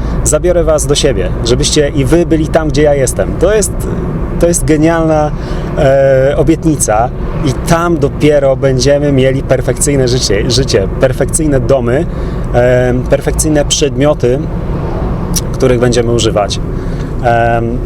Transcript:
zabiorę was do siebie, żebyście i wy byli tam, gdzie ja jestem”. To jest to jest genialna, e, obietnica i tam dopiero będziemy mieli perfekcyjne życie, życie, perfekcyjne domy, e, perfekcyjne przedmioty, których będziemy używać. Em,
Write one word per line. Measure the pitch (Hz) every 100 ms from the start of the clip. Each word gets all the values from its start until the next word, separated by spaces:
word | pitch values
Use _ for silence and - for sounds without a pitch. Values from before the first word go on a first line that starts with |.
| - -
zabiorę | - 151 175 175
was | 160 151 135
do | 143
siebie, | 147 101 90 - 120
żebyście | - 147 151 143
i | 143 123
wy | 165 160
byli | 156 151
tam, | 160 156
gdzie | 147
ja | 151 143
jestem”. | 123 - 90 -
To | 170
jest | 214 196 - - - - - - -
to | 170
jest | 170 135
genialna, | 151 160 165 160 156 151 - - - - -
e, | 139 139 135 131 135 143
obietnica | 147 160 160 143 - 107 127 - - 156 156
i | - 160
tam | 165 175 160
dopiero | 135 - 151 147 139 131
będziemy | 135 131 131 143 147
mieli | 135 131 135
perfekcyjne | - 127 - - 147 139 127
życie, | 123 - 101 -
życie, | 117 135 101 95 -
perfekcyjne | 131 127 - - 156 135
domy, | 117 135 117 135 170 - - - -
e, | 120 123 123 127 123 123
perfekcyjne | 135 151 151 156 147 131
przedmioty, | - 143 123 147 147 123 135 160 - - - - - - - - - -
których | - 123 123
będziemy | 123 117 117
używać. | 117 113 104 101 - - - - - - -
Em, | 123 117 117 117 117 -